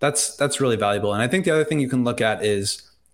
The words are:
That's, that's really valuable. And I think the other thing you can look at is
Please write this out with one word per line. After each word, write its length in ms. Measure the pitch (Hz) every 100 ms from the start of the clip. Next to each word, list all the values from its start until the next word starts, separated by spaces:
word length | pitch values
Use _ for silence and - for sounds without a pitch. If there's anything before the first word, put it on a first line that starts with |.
That's, 340 | 143 147 - -
that's 260 | 143 -
really 140 | 135 110
valuable. 360 | 101 101 104
And 100 | 101
I 60 | 120
think 160 | 190
the 60 | 185
other 140 | 156
thing 140 | 151 156
you 120 | 131
can 140 | 127
look 180 | 120 120
at 200 | 113 107
is 480 | 107 101 101 - - _ _